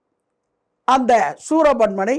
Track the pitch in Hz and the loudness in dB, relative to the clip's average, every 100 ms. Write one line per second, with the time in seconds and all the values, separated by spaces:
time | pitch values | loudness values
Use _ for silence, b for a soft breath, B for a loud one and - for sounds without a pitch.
0 | _ _ _ _ _ _ _ _ - 269 | _ _ _ _ _ _ _ _ -2 0
1 | 247 226 147 - - 311 302 240 214 190 | 2 0 0 -6 -4 0 2 2 -2 -2
2 | 202 | -4